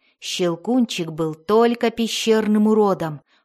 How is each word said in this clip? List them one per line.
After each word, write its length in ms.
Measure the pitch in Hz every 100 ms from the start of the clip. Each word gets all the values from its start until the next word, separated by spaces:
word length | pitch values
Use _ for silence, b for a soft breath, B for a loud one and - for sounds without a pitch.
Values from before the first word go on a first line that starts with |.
| _ _
Щелкунчик 920 | - - 175 170 - 254 233 - 165
был 220 | 156 160
только 560 | 156 - 220 233 240 226
пещерным 760 | 226 226 - - 220 208 214 214
уродом, 540 | 220 202 185 165 147 _ _